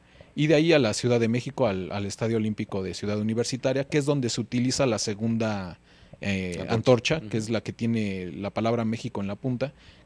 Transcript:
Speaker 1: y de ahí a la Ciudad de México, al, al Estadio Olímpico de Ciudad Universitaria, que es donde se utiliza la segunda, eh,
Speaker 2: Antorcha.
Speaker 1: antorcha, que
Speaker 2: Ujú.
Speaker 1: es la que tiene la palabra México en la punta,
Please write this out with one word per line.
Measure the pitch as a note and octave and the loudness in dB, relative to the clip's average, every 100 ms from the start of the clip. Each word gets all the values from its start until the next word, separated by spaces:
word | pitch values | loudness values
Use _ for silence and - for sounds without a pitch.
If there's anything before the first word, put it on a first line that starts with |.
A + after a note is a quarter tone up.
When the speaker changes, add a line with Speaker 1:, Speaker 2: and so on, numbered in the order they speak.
| - - - | -12 -20 -8
Speaker 1:
y | - D3+ | 0 4
de | |
ahí | D3+ E3 | 6 6
a | D#3 | 6
la | A2 | 4
Ciudad | G#2 B2 A#2+ | 2 2 4
de | A2+ | 2
México, | A#2+ C3+ - A#2+ | 0 -2 0 0
al, | F#2+ F2+ | 0 -4
al | G2+ G2+ | -6 -6
Estadio | - A2+ A2+ | -4 0 0
Olímpico | A2 G#2 G#2+ G2 | 0 -2 -4 -4
de | F#2 | -6
Ciudad | F2 G#2 G#2+ | -6 -4 -2
Universitaria, | G#2+ A2+ A#2 B2 C3 C3 | 0 0 -2 -2 0 0
que | C#3 D3+ | 0 0
es | C#3 | 2
donde | C#3+ A#2+ | 0 0
se | - | -2
utiliza | G#2+ B2 B2+ B2+ C3+ | -2 0 2 2 2
la | G#2+ | 2
segunda, | - G2+ A2+ A2+ A2 G2+ F2+ F2 - - - - | -2 -2 0 0 0 -2 -6 -12 -20 -20 -20 -8
eh, | - F#2+ F2+ F2 | -2 -2 -2 -4
Speaker 2:
Antorcha. | F#2 A2+ A2 A#2+ - D#3+ | -2 2 4 4 4 -2
Speaker 1:
antorcha, | |
que | G#2+ | -2
Speaker 2:
Ujú. | A2 | -4
Speaker 1:
es | A2 | -2
la | A2+ | -4
que | - | -4
tiene | - A#2 A2+ G#2 F#2+ F2+ | -4 0 0 -2 -4 -6
la | D#2 G2 | -6 -6
palabra | G#2+ A2+ A#2 A2 | -2 0 0 0
México | A2+ B2 G#2+ | -2 -4 -6
en | G2 | -6
la | |
punta, | G#2 C3+ B2 C3+ - - - | -4 -4 -2 -4 -8 -20 -16